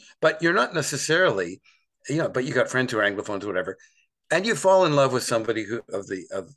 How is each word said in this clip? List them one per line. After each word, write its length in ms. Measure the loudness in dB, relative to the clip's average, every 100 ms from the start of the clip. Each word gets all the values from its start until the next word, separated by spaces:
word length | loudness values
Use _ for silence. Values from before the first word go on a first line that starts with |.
| -20 -2
but 220 | -2 0
you're 100 | 0
not 220 | 2 0
necessarily, 880 | -2 -4 -4 0 2 2 0 -4 -8 _ _ _ _ -6
you 80 | -2
know, 120 | -2
but 160 | -2
you 80 | -2
got 160 | 0 0
friends 220 | 0 0
who 60 | 0
are 100 | 0
anglophones, 360 | -2 -6 -6
whatever, 340 | -4 -4 -4 -8 _ _ _ _ -2
and 120 | 0
you 120 | 0 2
fall 280 | 4 6
in 120 | 6 4
love 160 | 4
with 100 | 2
somebody 400 | 0 -2 0 -4
who, 160 | -4 -8 -6
of 160 | -8 -6
the, 160 | -8 -8
of, 200 | -10 -10